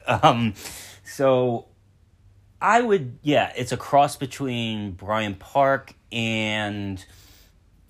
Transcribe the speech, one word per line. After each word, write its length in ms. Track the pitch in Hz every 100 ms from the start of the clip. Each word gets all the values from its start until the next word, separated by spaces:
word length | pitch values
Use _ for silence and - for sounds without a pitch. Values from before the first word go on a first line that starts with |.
| -
<laughs> 160 | 117
Um, 300 | 156 120 113 104 - - - -
so 600 | - - 135 127 127 117 - _ _ _ _ _ _ _ _ -
I 200 | 175 226
would, 380 | 247 196 127 120
yeah, 300 | 147 135 95 -
it's 140 | 123
a 60 | 123
cross 400 | - 143 147 -
between 760 | 131 - 139 120 113 110 104
Bryant 480 | 90 95 110 107 95
Park 560 | - 139 139 135 - - _
and 920 | 117 113 110 110 107 104 104 101 95 - - - - _ _ _ _